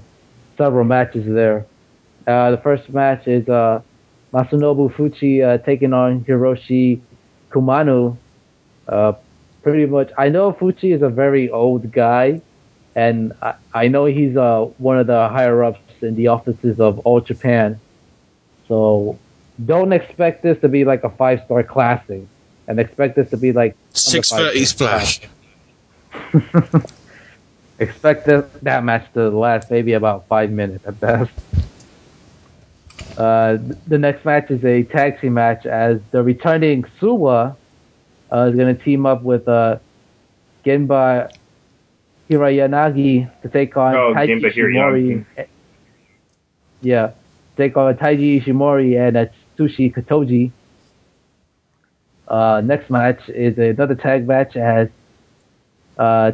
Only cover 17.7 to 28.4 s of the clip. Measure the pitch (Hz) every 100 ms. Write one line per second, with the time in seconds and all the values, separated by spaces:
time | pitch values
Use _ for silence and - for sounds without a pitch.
17.7 | 110 - _ _ _ _ _ _ _ -
18.7 | 110 107 107 104 101 _ _ _ - 117
19.7 | 165 190 175 175 - 170 165 170 156 143
20.7 | 139 135 131 - - 131 127 - 120 117
21.7 | 135 120 123 - 98 98 _ _ _ -
22.7 | 110 113 - 139 139 123 120 127 123 113
23.7 | - _ - - 170 - - 160 135 131
24.7 | - 123 95 78 - - _ _ _ _
25.7 | _ _ _ _ - - 160 - 175 -
26.7 | 165 - - - - - - _ _ _
27.7 | - 113 - 151 151 147 143